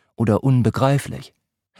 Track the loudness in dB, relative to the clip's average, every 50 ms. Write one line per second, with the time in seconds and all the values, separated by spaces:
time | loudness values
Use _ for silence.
0 | _ _ _ -4 0 0 0 0 2 2 2 2 2 0 0 0 0 0 0 0
1 | -4 -6 -12 -14 -14 -18 _ _ _ _ _ _ _ _ _